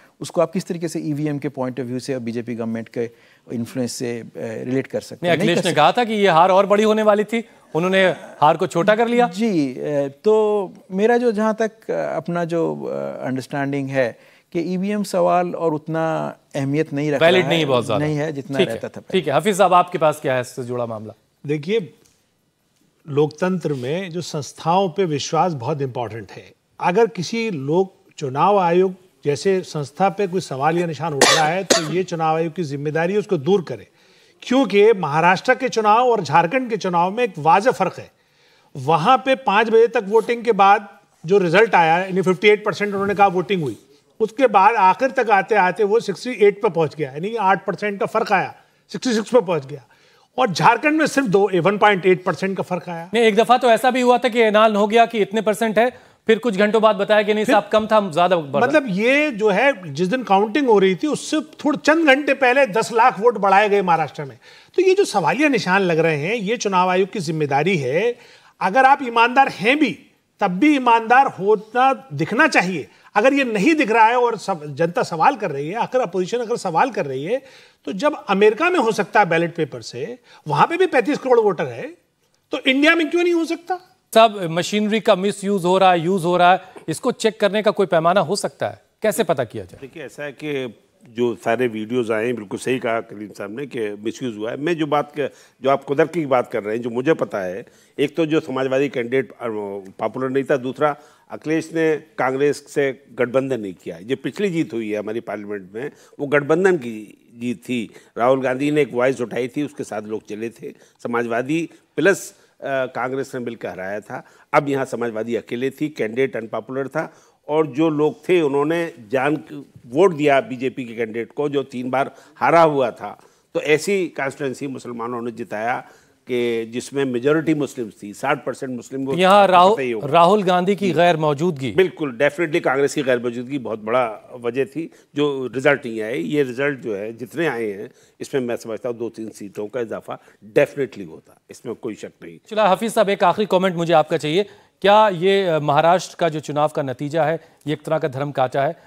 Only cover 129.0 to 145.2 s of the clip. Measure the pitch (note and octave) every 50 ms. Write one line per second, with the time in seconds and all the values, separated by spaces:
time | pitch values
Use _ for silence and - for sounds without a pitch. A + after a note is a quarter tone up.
129 | C3+ C3+ C#3 E3+ F#3 F#3 G3 G#3 G3+ F#3 F3+ F3 F3+ F#3+ F3+ D3 C3+ B2 A#2 G#2+
130 | C#3+ C#3 D3 E3+ E3+ F3 G#3 G#3+ F#3+ F#3 F3+ F3+ F3+ F#3 G3+ F3 G3+ F#3 D3+ D#3
131 | F3 F3 F3 D#3 D#3+ D3+ D3 C3+ E3 F#3 D#3+ C3 C3+ B2 G2 D#3+ F#3 F3 - -
132 | D#3+ C#3 A#2 A2+ C#3+ C#3+ - E3+ F3 D#3 D3 E3+ - D3 C3 C#3 C#3+ C3 - D3+
133 | C3+ C3 B2+ B2 A#2 B2 A#2 B2 B2 B2+ C#3+ C#3+ A#2 G#2 A2+ G#2+ G#2 G#2+ A#2+ C3
134 | B2 A2+ G#2 - - - B2 B2+ A#2+ A#2+ A#2 C3+ C3 - - D3 E3 - _ _
135 | _ _ - C#3+ D3 D3 C#3 C3+ C3 A#2+ G#2+ C3+ C3 D3 C#3+ B2 - A#2+ A2+ A2
136 | G#2+ A2 B2+ D#3 E3+ A3+ D3 D3 C#3+ B2+ A#2 B2 C#3 C#3+ C#3+ B2 - A#2+ G#2 F#2+
137 | G#2 A2 A#2 A2 B2 G#2+ - C#3+ E3+ D3+ B2 A#2 A#2 G#2+ G2 G2 A#2 B2+ _ _
138 | _ _ _ - - - - C3+ B2+ A#2 A#2 G#2+ - A#2 A2 G2+ - B2 A#2+ A2+
139 | A#2 A2 A2+ - A2+ G#2+ - - G#2+ G2 F#2+ G#2 G#2 G#2 - B2+ A#2 G#2+ G#2+ F#2
140 | - - C3 - _ _ _ _ G2 G#2+ G#2 D3 C#3+ - - C#3+ C3 G#2+ - G#2
141 | F#2+ D#2+ D#2 D2 - _ _ _ _ - G2 - - B2+ G#2+ - - A2+ G#2 -
142 | - F#2 - _ - E2+ E2+ D#2 _ - A3 G#3 G#3+ F3+ F#3 F3+ A3+ A3 - A#3+
143 | G#3 F#3 G3+ - G3+ F3 E3 G#3 G#3+ - F#3+ F3+ F#3 F#3+ E3+ E3+ E3+ E3 F3 D#3
144 | D3+ - E3+ D3+ D3 D3+ D#3 F#3+ G3+ - - - _ _ _ _ - F#3+ G3+ G#3+
145 | A3 G#3+ F#3+ D#3+